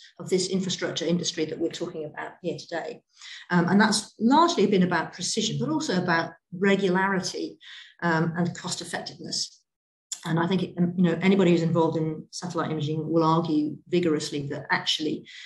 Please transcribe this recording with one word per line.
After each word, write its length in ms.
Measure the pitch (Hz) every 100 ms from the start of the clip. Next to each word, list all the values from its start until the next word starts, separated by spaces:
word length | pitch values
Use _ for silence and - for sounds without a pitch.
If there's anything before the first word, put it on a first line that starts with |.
| - -
of 100 | -
this 200 | 185 180
infrastructure 540 | 190 185 - 175 -
industry 420 | 156 175 - - 151
that 120 | -
we're 100 | 165
talking 380 | - 175 165 151
about 280 | 151 156 -
here 120 | 170 143
today. 460 | - 165 - - _ _ - - -
Um, 180 | 180 175
and 120 | 196
that's 320 | 214 - - -
largely 480 | 226 294 339 247 202
been 160 | 196
about 300 | 175 170 165
precision, 440 | - 180 - 220 143
but 80 | 262
also 300 | 311 277 180
about 300 | 175 165 165 - -
regularity, 1040 | 175 196 196 190 180 196 190 180 165 160 - - - - -
um, 300 | 170 160 165 165
and 180 | 175 -
cost 260 | 180 -
effectiveness. 840 | 175 - - - 175 - - _ _ _ _ _ - - 170
And 140 | 160
I 60 | 170
think, 160 | 185
it, 120 | 180 -
um, 160 | 175 185
you 80 |
know, 140 | 175 165
anybody 260 | 190 202 175
who's 140 | 170
involved 340 | 165 170 160 160
in 260 | 160 156 -
satellite 400 | - - 165 156
imaging 400 | 156 143 156 156
will 140 | 165
argue 520 | 160 165 165 151 151 - -
vigorously 600 | 180 175 147 - 147 143
that 180 | 143 -
actually, 560 | 180 - - 151 - - -